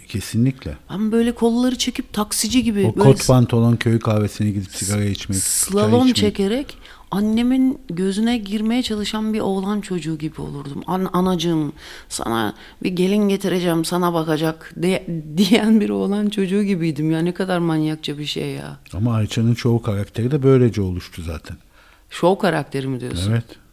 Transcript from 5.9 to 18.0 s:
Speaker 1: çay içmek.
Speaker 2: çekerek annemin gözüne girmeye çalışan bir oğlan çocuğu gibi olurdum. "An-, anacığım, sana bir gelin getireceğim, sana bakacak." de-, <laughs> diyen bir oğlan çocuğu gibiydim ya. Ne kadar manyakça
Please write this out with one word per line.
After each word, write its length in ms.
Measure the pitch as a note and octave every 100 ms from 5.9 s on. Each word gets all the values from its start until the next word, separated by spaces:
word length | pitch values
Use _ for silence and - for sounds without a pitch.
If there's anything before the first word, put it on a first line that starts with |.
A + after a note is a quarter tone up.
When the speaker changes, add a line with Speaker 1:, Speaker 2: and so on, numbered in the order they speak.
| A#3+
Speaker 1:
çay 80 | B3+
içmek. 40 | A3+
Speaker 2:
çekerek 640 | G3+ G3+ G3 B3 D4 - - - -
annemin 680 | G3 G#3+ A3 B3 C4 C4 - -
gözüne 480 | E3+ F#3+ G3 A3+ A#3+
girmeye 460 | G3 G#3+ A3 B3
çalışan 500 | A#3+ G#3+ G3+ G#3+ A3
bir 60 | G#3+
oğlan 420 | - F#3+ F#3+ G#3+
çocuğu 360 | G3+ F3+ D#3 D#3
gibi 240 | D#3 D3
olurdum. 420 | D3+ C#3+ C#3+ C#3 -
"An-, 220 | F#3 F#3+
anacığım, 600 | F3+ F#3 F3+ E3+ D#3+ D3 - - - -
sana 440 | - A2+ A2+ G#2+ - - -
bir 60 | G3
gelin 400 | F3+ F#3 G#3 G3+
getireceğim, 560 | G3 G3 F3+ F3 E3 D#3+
sana 280 | F3+ F3+
bakacak." 600 | E3+ D#3+ D3+ D#3+ D#3 - E3
de-, 320 | F3+ F#3+ - E3
<laughs> 160 | D#3 D#3
diyen 440 | F#3 G#3+ G#3+ A3
bir 80 | G#3
oğlan 400 | G3+ G3 G3+ G#3
çocuğu 340 | G#3 F#3+ G3+
gibiydim 480 | G3+ F#3 E3 D3 D#3
ya. 80 | D#3+
Ne 140 | F3
kadar 240 | F3 F#3+ F3+
manyakça 580 | E3+ D#3 D#3 D#3